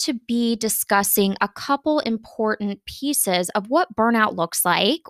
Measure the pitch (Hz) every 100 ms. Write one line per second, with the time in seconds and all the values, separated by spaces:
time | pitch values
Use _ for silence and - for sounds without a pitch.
0 | - 240 - 240 233 226 220 - - 202
1 | 202 - 196 196 302 - - 277 311 302
2 | 226 226 - - 214 214 202 196 - -
3 | 277 285 202 180 180 214 208 302 359 220
4 | 226 233 214 185 170 - 180 165 196 330
5 | -